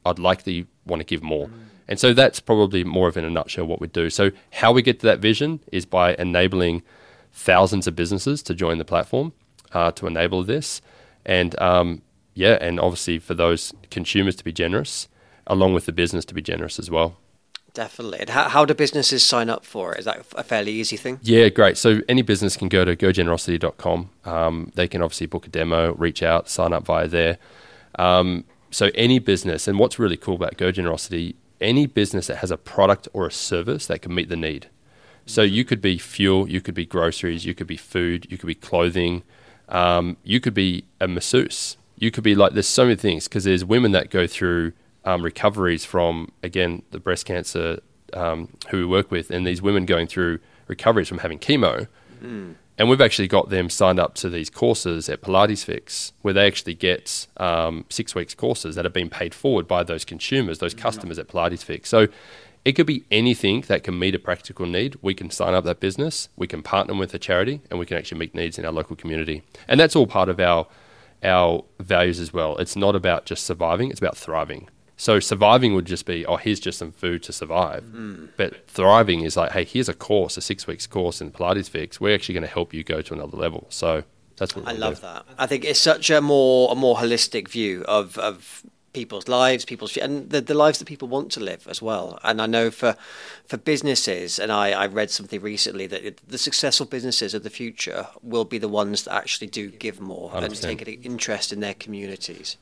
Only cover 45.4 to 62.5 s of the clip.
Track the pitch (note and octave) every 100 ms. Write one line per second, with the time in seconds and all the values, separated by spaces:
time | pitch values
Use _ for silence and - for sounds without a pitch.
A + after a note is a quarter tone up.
45.4 | G#2 G#2 F2+ E2+ - F#2 E2+ E2 E2 _
46.4 | F2+ F#2 F2+ E2+ - E2 F#2 F2 - F2+
47.4 | E2+ E2+ E2 D#2+ - _ - - E2+ E2
48.4 | E2 - - G2 F2 F#2 G2 F2+ D#2+ F2+
49.4 | F2+ F2+ G2 G2+ F#2 F2 E2 - F2 E2
50.4 | - _ _ - - A2+ F2 F2+ F2 D#2
51.4 | - C#3+ F#2+ A#1+ G#2+ _ _ - B2 A2
52.4 | F#2 D#2+ _ - A2 C3+ A#2+ - F#2 G2
53.4 | - F#2+ F2 - F#2+ F#2 E2+ - F#2 F2
54.4 | D#2 - A#2+ A2 F2 E2 - - - F#2+
55.4 | G#2 G2+ - - - - - - G#2 F#2+
56.4 | G2+ F#2 - E2 F#2 F2+ - - - -
57.4 | F2+ E2 E2 E2 - - A2+ F2+ E2+ -
58.4 | A#2+ B2 F#2 D#2+ F2 F#2 E2+ - F2 -
59.4 | C#3 A2+ E2+ F2+ E2+ E2 - E2 - C3+
60.4 | G#2+ D#2+ F2 - A#2 A2 F2+ E2 - F2+
61.4 | E2+ F2 - E2 - A2+ G#2+ - - -
62.4 | -